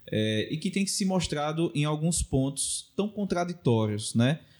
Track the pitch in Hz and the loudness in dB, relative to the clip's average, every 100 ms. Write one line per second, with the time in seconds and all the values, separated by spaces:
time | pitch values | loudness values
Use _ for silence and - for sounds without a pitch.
0 | - 104 107 110 - 156 190 196 196 - | -4 -2 0 0 -2 -2 -2 -2 -2 0
1 | 190 190 - 147 147 160 170 147 151 151 | 0 0 0 -2 -2 0 0 0 0 0
2 | 160 170 - 135 135 151 - - - - | 0 0 0 2 0 -2 -4 -6 -8 -4
3 | 208 - 196 175 175 175 139 113 107 104 | -4 -2 -2 0 -2 -2 2 4 2 0
4 | 107 113 123 156 - - | -2 2 2 2 -6 -20